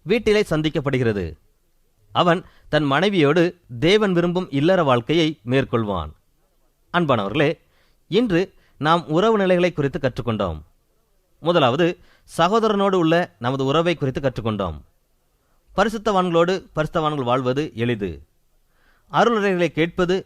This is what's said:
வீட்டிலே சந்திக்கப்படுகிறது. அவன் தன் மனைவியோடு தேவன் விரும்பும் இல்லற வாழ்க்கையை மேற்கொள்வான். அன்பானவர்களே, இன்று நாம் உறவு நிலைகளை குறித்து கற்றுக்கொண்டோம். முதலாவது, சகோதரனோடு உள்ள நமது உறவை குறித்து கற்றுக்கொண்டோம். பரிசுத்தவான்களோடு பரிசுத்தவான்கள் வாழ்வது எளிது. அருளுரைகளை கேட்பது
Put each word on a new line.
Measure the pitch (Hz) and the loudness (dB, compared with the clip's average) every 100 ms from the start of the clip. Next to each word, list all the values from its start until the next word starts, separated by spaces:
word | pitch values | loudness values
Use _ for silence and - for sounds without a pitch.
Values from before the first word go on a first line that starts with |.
வீட்டிலே | 151 226 220 208 208 | -2 -2 2 0 0
சந்திக்கப்படுகிறது. | 156 156 160 139 131 117 101 85 76 _ _ _ _ _ _ _ | 0 -2 -2 -2 0 0 -2 -4 -10 _ _ _ _ _ _ _
அவன் | - 175 170 - _ - | 0 2 0 -2 _ -4
தன் | 151 | -2
மனைவியோடு | 147 139 196 202 139 165 175 - - 120 | 0 2 2 2 4 4 2 -2 -14 -2
தேவன் | 151 214 208 | 2 2 2
விரும்பும் | 175 175 175 185 | 0 0 -2 -4
இல்லற | 139 156 190 | 0 2 2
வாழ்க்கையை | 151 123 117 156 156 110 120 | 2 2 0 0 0 -2 -2
மேற்கொள்வான். | 131 127 120 107 92 76 76 _ _ _ _ _ _ _ | -2 0 -2 -2 -4 -6 -12 _ _ _ _ _ _ _
அன்பானவர்களே, | 175 165 120 98 123 143 123 _ _ _ _ - | -2 0 0 0 0 -2 -2 _ _ _ _ -4
இன்று | 180 247 165 190 _ _ - | -2 0 0 -2 _ _ -6
நாம் | 147 170 131 | 0 0 0
உறவு | 156 214 220 | 0 2 2
நிலைகளை | 185 180 175 | 2 2 0
குறித்து | 170 139 175 | 0 -4 -2
கற்றுக்கொண்டோம். | 131 120 123 107 95 78 76 _ _ _ _ _ _ _ | -6 -4 -4 -4 -4 -6 -12 _ _ _ _ _ _ _
முதலாவது, | 151 175 131 135 170 175 _ _ _ - | -2 2 2 2 0 -2 _ _ _ -2
சகோதரனோடு | 170 226 220 202 196 190 | 2 2 2 2 2 2
உள்ள | 160 165 175 - | 2 2 0 -4
நமது | 120 135 135 | -4 -2 0
உறவை | 147 170 165 | 0 0 0
குறித்து | 139 131 | -4 -2
கற்றுக்கொண்டோம். | 135 123 110 107 95 73 - _ _ _ _ _ _ _ _ - | -4 -4 -4 -4 -4 -8 -16 _ _ _ _ _ _ _ _ -2
பரிசுத்தவான்களோடு | 214 214 214 196 180 170 175 185 - - | -2 -2 -2 0 2 2 2 0 -6 -6
பரிசுத்தவான்கள் | 151 175 156 151 | -4 -2 -2 -2
வாழ்வது | 120 127 127 131 151 - | 0 0 0 -2 -4 -4
எளிது. | 120 117 98 76 - _ _ _ _ _ _ _ _ | -4 -2 -6 -8 -18 _ _ _ _ _ _ _ _
அருளுரைகளை | 143 220 226 202 180 170 | 0 2 2 0 0 -2
கேட்பது | 147 170 - 180 185 | 0 -4 -2 -2 -2